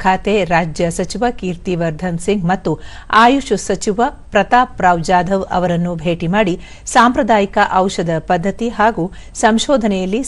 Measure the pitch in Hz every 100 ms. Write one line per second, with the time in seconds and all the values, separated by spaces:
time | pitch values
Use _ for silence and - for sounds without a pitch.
0 | 190 185 202 208 175 165 170 151 170 165
1 | 180 190 240 240 180 170 - 170 165 151
2 | 180 170 - 202 170 190 185 151 - -
3 | - 214 233 277 - 196 - 190 - 202
4 | 254 - - 214 190 247 247 - 185 175
5 | 156 180 180 196 185 180 175 170 175 165
6 | 165 170 165 202 220 180 - - - 262
7 | 240 262 233 220 196 214 202 185 190 196
8 | 170 160 - 180 196 196 226 220 214 214
9 | 165 - - - 220 220 - 269 214 190
10 | 185 220